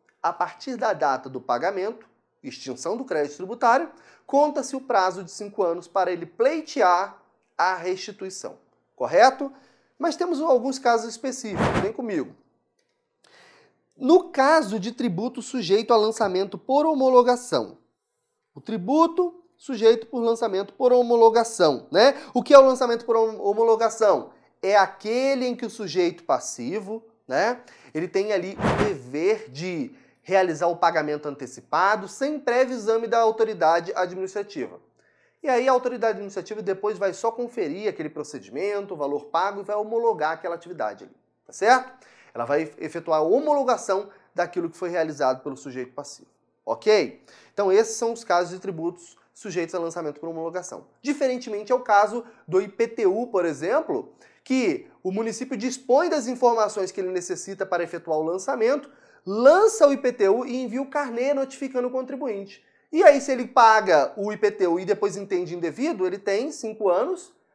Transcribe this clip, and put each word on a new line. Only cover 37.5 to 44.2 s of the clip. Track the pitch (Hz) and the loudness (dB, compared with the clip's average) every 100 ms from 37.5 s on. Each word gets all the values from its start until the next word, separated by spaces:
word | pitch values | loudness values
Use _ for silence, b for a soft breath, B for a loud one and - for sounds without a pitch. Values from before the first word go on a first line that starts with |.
| - 160 175 208 | -6 -6 -4 -6
aquele | - 151 | -6 -8
procedimento, | 151 143 131 95 135 202 202 196 | -10 -12 -14 -12 -6 -4 -6 -8
o | 165 | -8
valor | 143 143 143 | -6 -6 -4
pago | 170 196 202 | -2 -2 -4
e | |
vai | 202 | -6
homologar | 208 214 226 233 175 151 | -6 -4 0 0 0 -2
aquela | 160 180 | -4 -8
atividade | 170 175 165 107 - | -8 -12 -8 -8 -8
ali, | 98 _ _ _ | -18 _ _ _
tá | _ | _
certo? | - 208 254 - - b b b | 0 4 4 2 -16 b b b
Ela | 117 | -8
vai | 120 147 160 - | -2 -2 -2 -8
efetuar | 156 170 165 156 | -10 -8 -2 0
a | |
homologação | 160 247 302 294 254 226 - 190 208 B | 4 2 2 0 2 0 0 -4 -4 B